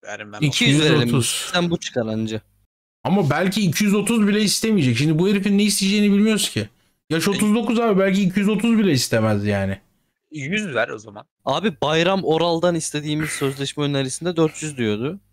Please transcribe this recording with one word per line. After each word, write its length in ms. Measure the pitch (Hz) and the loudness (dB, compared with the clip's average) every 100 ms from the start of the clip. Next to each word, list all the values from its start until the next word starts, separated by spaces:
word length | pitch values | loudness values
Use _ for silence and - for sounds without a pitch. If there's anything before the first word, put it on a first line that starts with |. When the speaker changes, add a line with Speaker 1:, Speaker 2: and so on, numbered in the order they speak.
Speaker 1:
Vermem. 380 | 104 104 107 104 | -14 -14 -14 -4
Speaker 2:
İki 240 | 151 - 240 | -4 0 2
yüz 140 | 143 | 2
verelim. 140 | 151 151 | 2 2
Speaker 3:
İki 80 | 120 | 2
yüz 80 | 123 | 0
otuz. 340 | 117 - - | -2 -4 -4
Speaker 2:
Sen 160 | 180 175 | -4 -2
bu 100 | 170 | -4
çıkar 260 | - 127 110 | -6 -6 -4
anca. 360 | 110 110 107 _ _ _ _ _ _ | -4 -6 -8 _ _ _ _ _ _
Speaker 3:
Ama 260 | 127 196 156 | -2 0 2
belki 320 | 147 190 208 | 0 0 0
iki 220 | 196 - | 0 0
yüz 100 | 208 | 2
otuz 340 | 202 202 233 208 | 2 2 2 2
bile 140 | 208 | 2
istemeyecek. 560 | 214 - 226 208 131 117 | 0 0 0 2 2 2
Şimdi 220 | 151 156 | 2 2
bu 100 | 185 | 2
herifin 280 | 202 202 202 | 2 2 2
ne 60 | |
isteyeceğini 500 | 208 202 190 208 208 202 | 2 0 0 2 4 4
bilmiyoruz 340 | 220 214 - | 4 2 -2
ki. 200 | - 104 _ _ _ _ | -4 -6 _ _ _ _
Yaş 180 | 160 165 | -2 0
Speaker 1:
E, 40 | |
Speaker 3:
otuz 240 | 196 208 214 | 0 2 2
dokuz 240 | 233 233 | 2 0
abi, 200 | 233 190 | 2 2
belki 240 | 196 190 | 2 2
iki 160 | 190 - | 2 2
yüz 100 | 202 | 0
otuz 280 | 214 226 226 | 2 2 2
bile 140 | 196 | 4
istemez 540 | 135 - 117 110 104 104 | 2 0 0 2 2 0
yani. 360 | 101 98 95 _ _ _ _ _ | 0 -2 -4 _ _ _ _ _
Speaker 1:
Yüz 440 | 156 135 208 208 117 | -10 -4 -4 -4 -2
ver 140 | 120 | -2
o 100 | 127 | -6
zaman. 260 | 107 101 - _ - | -14 -20 -20 _ -4
Speaker 2:
Abi 360 | 143 208 156 | -2 -2 -2
Bayram 420 | 143 160 170 196 | 0 2 2 0
Oral'dan 520 | - 160 170 165 175 165 | 0 2 2 2 2 0
istediğimiz 540 | - 151 147 151 156 | -4 -6 -4 -4 -4
sözleşme 540 | - 139 135 139 - | -2 -4 -4 -6 -4
önerisinde 520 | 143 139 131 - 170 165 | -2 -2 -4 -4 -4 0
dört 280 | 160 - | 0 0
yüz 140 | 156 139 | -10 -2
diyordu. 420 | 113 104 131 196 _ | -2 0 -4 -6 _